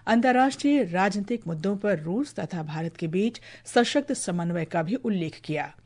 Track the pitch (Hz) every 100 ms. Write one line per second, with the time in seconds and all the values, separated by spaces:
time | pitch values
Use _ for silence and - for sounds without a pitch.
0 | - 233 254 254 269 262 285 285 190 180
1 | 202 202 196 240 165 160 190 202 208 170
2 | 156 208 294 - 156 175 151 156 165 -
3 | 165 180 226 - - - - 240 240 294
4 | 285 254 - 175 170 175 160 170 165 254
5 | 233 190 156 - - 151 143 -